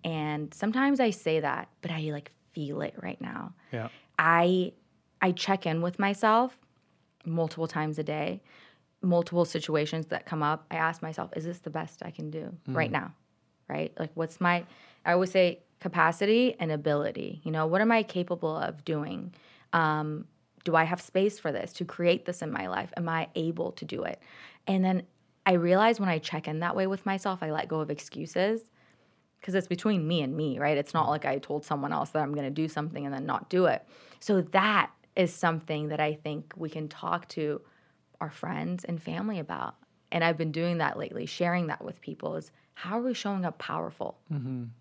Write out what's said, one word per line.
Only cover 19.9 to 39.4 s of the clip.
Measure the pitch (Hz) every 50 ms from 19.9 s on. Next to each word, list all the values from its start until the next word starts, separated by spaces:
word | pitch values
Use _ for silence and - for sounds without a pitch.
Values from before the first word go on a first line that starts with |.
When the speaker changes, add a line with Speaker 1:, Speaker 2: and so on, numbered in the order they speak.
| 151 151 151 151 151 151 - - _ _ _ _ _ _ _
Speaker 1:
do | 175 165
I | 165 160
have | 165 180 180
space | - - _ 185 196 208 202 -
for | - 160
this, | 135 101 - - -
to | - 180
create | - - - 175 175 180 - -
this | - 175 -
in | 165 156
my | - - 95 92
life? | 92 95 - - -
Am | - 170 165
I | 165 160 160 160 _
able | 170 160 165 165 165 165 156
to | - - -
do | 156 - - 90
it? | 85 - - - - - - - - - _ _
And | - 196 190 185
then | 185 185 180 180 _ _ _ _ _ _ _ _
I | 196 185
realize | 175 170 175 185 190 214 233 233 220
when | 202 185
I | 165 156
check | - - - 156 -
in | - 156 156
that | 170 175 -
way | 196 190
with | 190 196 190 -
myself, | 196 190 190 - 202 190 180
I | 165 156
let | 151 - - 170
go | 156 156
of | 151 151
excuses, | 147 147 - - - - - - - 175 185 208 226 226 226 _ _ _ _ _ _ _ _ _ _ _ _ _ _ _
'cause | - - 185
it's | 190 180
between | - 180 175 - 214 208 180 156 156
me | 175 165
and | 143 131 151
me, | 151 156 147 127 127
right? | 147 147 151 143
It's | 143 - -
not | 165 156
Speaker 2:
Mm. | -
Speaker 1:
like | 147 147 147
I | 139 135 139
told | - - 147 151 151
someone | - 151 143 139 143
else | 156 151 139 -
that | - 156
I'm | 147 143 147
gonna | 147 139 135
do | 143 156 160 156
something | 156 151 147 156 - 147 143
and | 139 139
then | 135 135
not | 135 131 - - _
do | 185 180 185
it. | 160 120 - - _ - - - - - _
So | - - 208 185
that | 160 - - 190 190 214 208 190 - - - _ _ _ _
is | - 185 175 -
something | - - 165 165 156 160 - 156 151 151 147
that | 151 151
I | 156 151 151
think | 151 _ 165 147 151 151 - -
we | - 165 151
can | - 165 156 151
talk | - - - 175 170 175 170 -
to | - - 147 151 147 143 - _ _ _ _ _ _ _ _ _ _ _
our | - 151
friends | - - - 175 160 147 156 170 180 180 -
and | - 175 160
family | 165 165 160 175 196 220 214
about. | 175